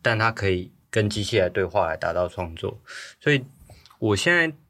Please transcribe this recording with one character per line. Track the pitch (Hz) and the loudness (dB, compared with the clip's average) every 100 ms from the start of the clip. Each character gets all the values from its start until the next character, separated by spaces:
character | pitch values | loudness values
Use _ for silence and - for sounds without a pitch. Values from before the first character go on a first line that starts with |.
但 | - 110 | 2 2
他 | 113 | 0
可 | 110 98 | 0 0
以 | 92 90 _ _ | 0 -4 _ _
跟 | - 104 | 0 0
机 | 104 | -2
器 | 101 110 | 0 2
来 | 90 | 2
对 | 95 | 0
话 | 92 104 85 | 0 0 0
来 | 80 | -2
达 | 85 | -2
到 | 85 87 | -2 -2
创 | - 87 | -4 -8
作。 | 82 95 - - - - - | -6 -8 -8 -16 -16 -16 -6
所 | - | 0
以 | 143 127 - - - - - | 0 -2 -18 -20 -20 -20 -4
我 | 110 101 | 0 2
现 | - | 2
在 | 175 160 151 | 2 2 -2